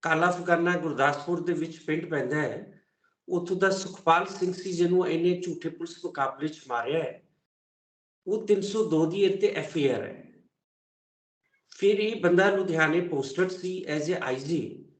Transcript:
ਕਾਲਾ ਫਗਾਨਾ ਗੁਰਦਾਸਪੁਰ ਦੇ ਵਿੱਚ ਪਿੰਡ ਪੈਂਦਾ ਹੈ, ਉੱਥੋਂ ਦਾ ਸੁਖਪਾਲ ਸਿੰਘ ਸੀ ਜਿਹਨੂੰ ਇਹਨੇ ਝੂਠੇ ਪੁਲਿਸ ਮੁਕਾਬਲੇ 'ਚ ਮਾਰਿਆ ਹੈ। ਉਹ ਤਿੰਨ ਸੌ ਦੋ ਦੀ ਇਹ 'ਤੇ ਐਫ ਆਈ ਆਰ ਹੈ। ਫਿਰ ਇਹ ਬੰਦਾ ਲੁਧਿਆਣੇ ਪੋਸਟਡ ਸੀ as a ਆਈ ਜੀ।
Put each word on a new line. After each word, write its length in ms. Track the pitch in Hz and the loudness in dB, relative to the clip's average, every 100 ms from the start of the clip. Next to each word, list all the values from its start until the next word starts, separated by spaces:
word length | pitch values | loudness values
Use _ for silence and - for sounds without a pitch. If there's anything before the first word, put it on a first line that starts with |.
ਕਾਲਾ 280 | 170 160 175 | 2 4 4
ਫਗਾਨਾ 460 | 175 175 170 170 180 | 2 2 2 4 0
ਗੁਰਦਾਸਪੁਰ 640 | 160 131 139 143 - 170 | -2 2 2 2 -2 -4
ਦੇ 120 | 175 | -2
ਵਿੱਚ 260 | 156 165 - | -2 -4 -8
ਪਿੰਡ 320 | - 160 - | -4 -4 -2
ਪੈਂਦਾ 260 | 151 127 151 | -4 -2 -2
ਹੈ, 460 | 143 - - - _ _ _ _ - | -2 -4 -12 -20 _ _ _ _ -4
ਉੱਥੋਂ 280 | 180 175 180 | -4 -2 2
ਦਾ 140 | 190 | 2
ਸੁਖਪਾਲ 560 | 190 - - - 165 - | 2 -4 -4 4 4 2
ਸਿੰਘ 260 | - 180 | -4 -4
ਸੀ 200 | 180 196 | -4 -6
ਜਿਹਨੂੰ 360 | 170 175 180 175 | 0 2 4 2
ਇਹਨੇ 320 | 165 175 175 | 2 2 0
ਝੂਠੇ 280 | 175 156 160 | -4 -6 -8
ਪੁਲਿਸ 360 | - 165 - | -8 -12 -10
ਮੁਕਾਬਲੇ 440 | 175 143 135 - 151 | -10 -4 -4 -2 -8
'ਚ 120 | - 131 | -8 -6
ਮਾਰਿਆ 300 | 123 120 160 | -6 -2 -2
ਹੈ। 300 | 143 - _ _ _ _ _ _ _ _ _ _ - | -4 -8 _ _ _ _ _ _ _ _ _ _ -4
ਉਹ 200 | 214 214 | -4 2
ਤਿੰਨ 140 | 202 | 2
ਸੌ 300 | - 220 180 | 2 -2 2
ਦੋ 160 | 156 160 | 2 2
ਦੀ 160 | 190 | 2
ਇਹ 140 | 196 190 | 2 4
'ਤੇ 120 | 214 | 0
ਐਫ 280 | - - 165 | 0 -6 0
ਆਈ 120 | 139 | 0
ਆਰ 140 | 113 | 0
ਹੈ। 300 | - - - - _ _ _ _ _ _ _ _ _ _ _ _ _ - | -4 -12 -20 -20 _ _ _ _ _ _ _ _ _ _ _ _ _ 0
ਫਿਰ 200 | 196 208 | 2 4
ਇਹ 220 | 214 220 | 0 0
ਬੰਦਾ 300 | 170 175 196 | 2 4 4
ਲੁਧਿਆਣੇ 500 | 196 180 160 156 170 | 2 0 2 2 2
ਪੋਸਟਡ 480 | 175 147 131 - 180 | 0 -4 -4 -2 -2
ਸੀ 360 | - 185 185 - 151 | -2 -6 -8 -4 -4
as 200 | 151 180 | -2 -2
a 20 | |
ਆਈ 140 | 127 131 | -2 -4
ਜੀ। 480 | 139 165 107 - - _ | -2 -4 -4 -10 -20 _